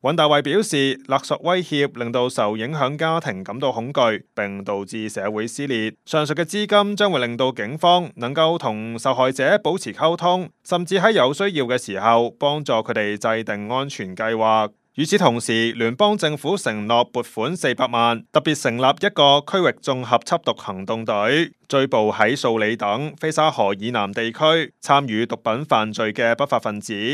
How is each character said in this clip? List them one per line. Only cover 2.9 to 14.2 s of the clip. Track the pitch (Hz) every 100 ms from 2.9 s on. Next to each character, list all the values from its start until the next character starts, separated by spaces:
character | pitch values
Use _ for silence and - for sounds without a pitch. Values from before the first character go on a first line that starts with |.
家 | 147 160 165
庭 | 151 95
感 | 95 113
到 | 139
恐 | 117 120
懼， | 143 120 107 -
並 | - 101 98
導 | 98 101
致 | 98 113 107
社 | 104 98
會 | 107 113
撕 | - 143
裂。 | 120 110 -
上 | - 160 147
述 |
嘅 | 147
資 | 170 208 208
金 | 208 202
將 | 202 208
會 | 156 120
令 | 117
到 | 131
警 | 120 107 156
方 | 175 180 165 -
能 | 120
夠 | 143 160 170
同 | 127 107 110 113
受 | 135
害 | 127 131
者 | 135 135 208
保 | 147 180
持 | 120
溝 | 98 156
通， | 170 175 180 175 _
甚 | - 180
至 | 175 190
喺 | 196
有 | 208 127
需 | 143 196 160
要 |
嘅 | 123 127
時 | - 95
候 | 107 117 120
幫 | - 143 151
助 | 147
佢 | 113 110
哋 | 110 104 104
制 | 117 113
定 | 110 104 104
安 | 127 139
全 | - 95
計 | 92